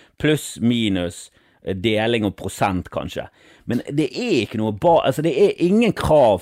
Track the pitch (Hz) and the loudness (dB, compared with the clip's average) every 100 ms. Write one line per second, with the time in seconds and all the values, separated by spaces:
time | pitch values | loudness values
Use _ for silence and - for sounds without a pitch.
0 | _ - 147 151 - - 117 120 107 92 | _ -4 0 0 -4 -4 0 0 0 0
1 | 87 - - _ _ _ - 95 110 107 | -4 -8 -18 _ _ _ -8 -4 0 0
2 | 113 120 104 - 98 - 104 92 - - | 0 0 -2 -4 -10 -2 -2 -2 -6 -8
3 | - - 58 _ _ _ - - - 147 | -8 -10 -12 _ _ _ -6 -6 -2 -2
4 | 151 - 240 143 101 110 110 107 170 165 | -2 -2 0 0 0 -2 -4 0 2 4
5 | - 143 160 135 196 - 175 208 233 - | 2 0 -2 2 2 2 2 2 2 0
6 | - 151 120 92 | 2 4 6 4